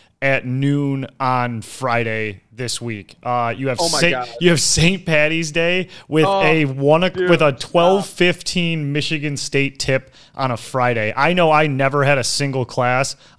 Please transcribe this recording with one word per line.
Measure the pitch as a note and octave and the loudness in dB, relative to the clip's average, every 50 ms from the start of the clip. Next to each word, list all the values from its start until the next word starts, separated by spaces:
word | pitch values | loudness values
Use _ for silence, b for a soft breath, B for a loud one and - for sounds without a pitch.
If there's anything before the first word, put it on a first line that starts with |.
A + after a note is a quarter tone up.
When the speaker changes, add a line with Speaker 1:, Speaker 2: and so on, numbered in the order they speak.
| b b b _ | b b b _
Speaker 1:
at | - C#3 C3+ C3 - | -2 0 0 0 -2
noon | B2+ B2 C3 C#3 C#3+ C#3+ C#3+ C#3+ C#3 C#3 C3+ C3 - - - | -4 -2 0 0 0 0 0 0 -2 -2 -4 -6 -8 -8 -4
on | C#3 B2+ B2+ B2 B2 A#2+ A#2+ A2+ | -2 0 0 0 -2 -2 -4 -8
Friday | G#2 - - - C3 B2+ A#2 A#2 A#2 A2+ A2 A2 A2 G#2+ G2 F2+ _ _ | -10 -12 -10 -6 -4 -2 0 0 0 -2 -4 -4 -4 -6 -8 -10 _ _
this | A2+ A2 B2+ A2+ - - | -14 -10 -8 -8 -8 -8
week. | A#2+ A#2 A2 G#2 F#2 - - - | -8 -8 -10 -10 -12 -16 -20 -12
Uh, | - B2 B2 B2 A#2 A#2 A2+ | -6 -4 -2 -2 -2 -2 -4
you | B2 C3+ C3+ | -4 -4 -4
have | B2 - | -2 -2
Speaker 2:
Oh | E3+ E3+ | -2 0
my | D#3+ D3 | 0 0
Speaker 1:
Saint | E3 E3+ C3+ | 0 0 0
Speaker 2:
God. | B2+ B2 - - - | -2 -4 -8 -6 0
Speaker 1:
you | E3 F3 | 2 2
have | E3+ C#3+ | 4 4
Saint | - - - D3+ D#3 F3 G3 F#3 - | 2 2 2 4 4 2 2 0 -2
Patty's | E3+ D#3+ D3+ D3+ D3+ D#3+ E3 E3 D3+ | 0 2 2 2 2 0 -2 -4 -2
Day | D3 E3 E3 E3+ F3+ F#3 F3+ F3+ B B B B | -2 0 0 2 0 0 -2 -6 B B B B
with | C3+ D#3 D#3 | 2 2 4
Speaker 2:
Oh, | G3 G3 G3 | 4 2 2
Speaker 1:
a | F#3+ D#3 D#3+ D#3+ D3+ | 2 2 2 2 2
one | C3+ C3 C3+ C#3 C#3+ D3+ E3 F#3 | 0 -2 0 2 4 4 4 4
o-, | F#3 | 0
Speaker 2:
dude, | - F#3 F3+ F3+ | -2 -2 2 2
Speaker 1:
with | E3+ D3 | 4 4
a | D#3+ D3 | 4 2
Speaker 2:
stop. | B2+ - | 0 -2
Speaker 1:
twelve | - - - F3 E3+ F3+ F#3+ G3+ F#3 - | -6 -2 2 4 4 4 4 2 0 -4
fifteen | - - F3 F3+ F3 - - - - F3+ E3+ E3+ E3 D#3+ D3 C#3 C#3+ | -2 0 0 0 0 -2 -6 -6 -4 -4 -2 -2 -4 -4 -4 -4 -4
Michigan | D3+ D3 - D#3+ D3+ C#3+ D3+ C#3+ | -4 -4 -4 -4 -6 -4 -6 -6
State | C3+ - - - C#3+ C#3 C#3 C3+ - | -6 -6 -4 -2 0 0 -2 -4 -6
tip | - - C3+ C3 - - b b b b b | -2 -2 -2 -2 -2 -6 b b b b b
on | - C3+ B2+ | -4 -4 -2
a | A#2+ - | -2 -4
Friday. | - - - C3 B2 B2 A#2+ A2+ G#2+ G#2+ A2 | -6 -6 -2 0 0 2 2 0 -2 -2 0
I | C3 C#3+ D#3+ F3+ | 0 0 2 2
know | F3+ E3+ D#3 | 2 4 4
I | D3+ D3+ D#3 D3+ | 4 4 4 2
never | C#3 C3 C#3 C3+ C#3 D3 C#3 | 2 0 0 0 2 2 2
had | C#3 C#3+ C3+ | 2 2 2
a | - | 0
single | - - - C#3+ C#3 C3 C3+ B2 | -2 -2 -2 -2 -2 -2 -4 -4
class | - - - B2 B2 B2+ C3 C3+ - - b b b b | -4 -2 -2 0 0 0 0 -2 -2 -6 b b b b